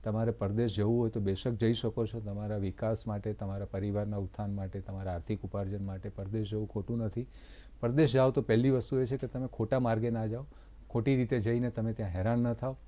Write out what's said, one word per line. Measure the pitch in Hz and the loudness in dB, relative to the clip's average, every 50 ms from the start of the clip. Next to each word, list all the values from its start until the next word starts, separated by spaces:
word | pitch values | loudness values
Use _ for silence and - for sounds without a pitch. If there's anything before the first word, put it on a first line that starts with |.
| - | -2
તમારે | 110 107 110 113 117 | -2 -2 0 0 0
પરદેશ | 113 - 104 98 104 110 120 117 92 | 0 0 -2 0 2 2 2 2 2
જવું | 104 101 107 117 120 | 2 2 4 4 4
હોય | 117 113 | 2 2
તો | - 113 | 0 0
બેશક | 101 98 95 - - 131 | 0 0 0 0 -2 -4
જઈ | 120 107 117 113 120 | 0 2 2 2 2
શકો | 107 - 113 - - 113 | 2 0 -2 0 0 -2
છો. | 107 - 117 | -2 -2 -6
તમારા | 104 104 101 104 107 104 107 | -6 -6 -6 -6 -4 -2 -2
વિકાસ | 104 98 95 87 - 113 110 113 110 - | 0 -2 -2 -2 -2 -2 -2 -2 -2 -2
માટે, | 113 104 104 - 110 101 | -4 -4 -4 -2 -4 -4
તમારા | - 104 98 98 98 101 | -4 -4 -4 -4 -4 -6
પરિવારના | 95 - 95 98 104 101 104 104 104 104 | -4 -4 -4 -2 0 0 0 -2 -2 -2
ઉત્થાન | 101 95 95 - - 104 101 101 | -4 -4 -6 -6 -6 -4 -4 -2
માટે, | 98 95 92 - 98 | -4 -4 -6 -6 -8
તમારા | 92 - 95 95 95 92 90 | -8 -8 -8 -6 -4 -4 -4
આર્થિક | 87 82 - 107 98 | -4 -2 -4 -4 -4
ઉપાર્જન | - 95 - 101 98 95 101 101 101 | -4 -6 -4 -4 -2 -2 -4 -4 -4
માટે | 98 95 95 - 104 | -6 -6 -6 -8 -10
પરદેશ | - - 101 98 107 110 107 98 | -8 -8 -8 -4 -2 -2 -2 -2
જવું | 107 107 107 | -2 -4 -4
ખોટું | 101 - 107 95 - 117 | -2 -4 -6 -4 -2 -2
નથી. | 117 117 104 - 120 127 - - - - - - - - - - - | -2 -2 -2 -2 -4 -6 -6 -12 -20 -20 -18 -20 -20 -20 -20 -10 -2
પરદેશ | - 120 123 147 160 131 113 | 0 2 4 6 4 6 6
જાઓ | 131 131 131 | 6 6 6
તો | 123 143 | 4 2
પહેલી | 120 - 110 113 123 135 | 2 4 4 6 6 6
વસ્તુ | 135 127 117 - 139 131 | 4 4 2 0 0 0
એ | 131 | 0
છે | 113 131 | 0 -2
કે | 135 - | -4 -4
તમે | 123 - 127 131 | -6 -4 -4 -6
ખોટા | 127 - - 113 110 135 131 | -6 -2 -2 0 2 2 2
માર્ગે | 127 117 113 110 113 120 | 4 4 2 2 2 0
ના | 117 113 110 | 0 0 0
જાઓ, | 107 107 120 143 - - - - - - - - - | -2 -2 -4 -6 -10 -16 -20 -20 -20 -20 -20 -18 -2
ખોટી | - 123 110 139 135 | -2 0 4 4 4
રીતે | 127 123 113 127 123 | 4 4 2 2 2
જઈને | 98 117 117 120 123 123 | 2 2 2 2 2 0
તમે | - - 110 113 110 | 0 0 -2 -2 0
ત્યાં | - 110 95 | -2 -2 -2
હેરાન | 85 92 92 113 120 120 | 0 0 2 2 4 4
ન | 120 120 117 | 4 2 0
થાઓ | - - 131 131 - - | 0 -2 -6 -6 -6 -12